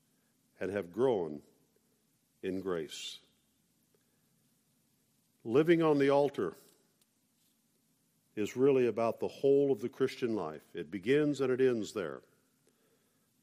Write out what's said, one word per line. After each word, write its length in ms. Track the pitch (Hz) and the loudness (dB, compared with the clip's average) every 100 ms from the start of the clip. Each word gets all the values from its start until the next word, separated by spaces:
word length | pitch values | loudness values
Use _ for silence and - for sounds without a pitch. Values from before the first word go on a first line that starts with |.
| _ _ _ _ _ - | _ _ _ _ _ -10
and 120 | 95 | -6
have 220 | 101 87 | -6 -6
grown 480 | 90 135 107 80 73 - _ _ _ _ _ _ _ _ _ | -2 0 0 -2 -8 -16 _ _ _ _ _ _ _ _ _
in 200 | 95 92 | -8 -6
grace." 580 | 95 85 73 - - - _ _ _ _ _ _ _ _ _ _ _ _ _ _ _ _ _ _ _ _ _ _ 117 | -4 -4 -6 -10 -14 -14 _ _ _ _ _ _ _ _ _ _ _ _ _ _ _ _ _ _ _ _ _ _ 0
Living 380 | 127 160 165 | 2 4 4
on 160 | 160 143 | 4 4
the 100 | 139 | 4
altar 460 | 139 143 - 92 - - _ _ _ _ _ _ _ _ _ _ _ _ _ _ _ _ - | 4 2 0 -4 -6 -18 _ _ _ _ _ _ _ _ _ _ _ _ _ _ _ _ -6
is 200 | 101 123 | -4 2
really 320 | 135 131 120 | 2 4 2
about 320 | 107 113 - | 2 -2 -2
the 80 | 98 | -6
whole 440 | - 139 139 143 | 0 2 4 4
of 100 | 131 | 0
the 80 | 120 | -4
Christian 460 | - 131 - 120 107 | -2 -2 -2 -4 -2
life. 280 | 80 76 - | -6 -10 -12
It 160 | 87 76 | -12 -10
begins 520 | 98 95 143 147 135 | -6 0 2 2 0
and 100 | 131 | 0
it 100 | 123 | 2
ends 320 | 131 120 95 | 2 2 -4
there. 280 | 107 80 65 - _ _ _ _ _ _ _ _ _ _ _ | -6 -8 -10 -16 _ _ _ _ _ _ _ _ _ _ _